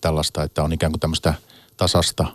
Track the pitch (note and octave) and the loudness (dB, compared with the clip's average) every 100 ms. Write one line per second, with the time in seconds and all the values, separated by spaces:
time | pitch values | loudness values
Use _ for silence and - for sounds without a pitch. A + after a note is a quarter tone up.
0 | E2+ D#2 D2+ - D2 - D#2 D#2+ E2 D#2 | 0 0 -2 -2 -4 0 0 0 0 0
1 | D#2+ D#2 E2 D#2 - - - - F#2 - | -2 0 -2 -2 -8 -20 -20 -2 2 2
2 | D#3+ - D#2+ | 0 0 -4